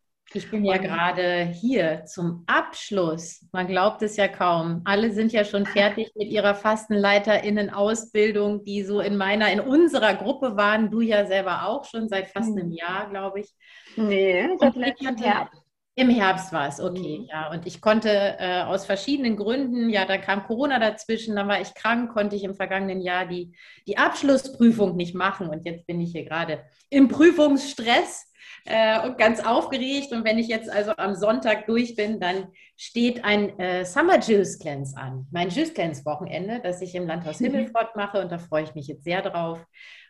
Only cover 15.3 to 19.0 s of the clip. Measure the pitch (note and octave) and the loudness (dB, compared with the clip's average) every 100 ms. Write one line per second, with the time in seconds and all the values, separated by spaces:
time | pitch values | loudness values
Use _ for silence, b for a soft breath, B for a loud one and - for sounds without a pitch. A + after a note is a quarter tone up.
15.3 | - - - _ _ _ - B3+ A#3+ F#3+ | 0 -2 -12 _ _ _ 2 4 6 4
16.3 | F3+ - D#3+ C#3+ - F#3 F#3 D#3+ D3+ B3+ | 2 -2 -4 -4 -4 -6 -6 -8 -8 -10
17.3 | D#3 D#3 E3+ F3 - G#3+ A3 G#3+ G3+ G3 | -8 -8 -8 -10 -2 2 4 4 2 2
18.3 | - F#3 F3+ E3 F#3+ - G3 | -2 -2 -2 0 -2 -2 -4